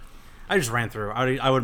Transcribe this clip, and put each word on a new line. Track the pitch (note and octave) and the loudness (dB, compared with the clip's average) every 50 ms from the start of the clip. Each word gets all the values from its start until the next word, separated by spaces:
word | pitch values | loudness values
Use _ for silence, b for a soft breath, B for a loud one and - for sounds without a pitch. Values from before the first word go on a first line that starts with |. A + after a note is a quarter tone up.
| B B B B B B B B B B | B B B B B B B B B B
I | F#3+ G3 | 0 2
just | C#3+ A2+ | 2 2
ran | A2+ A#2+ A#2 G#2 | 0 0 -2 -2
through. | - A2 G#2 G2+ | -4 -4 -6 -4
I, | G#2+ A#2+ C3 B2+ C3 C3 | -2 0 0 2 2 2
I | A#2+ C3+ | 2 4
would | C3 C3 | 4 4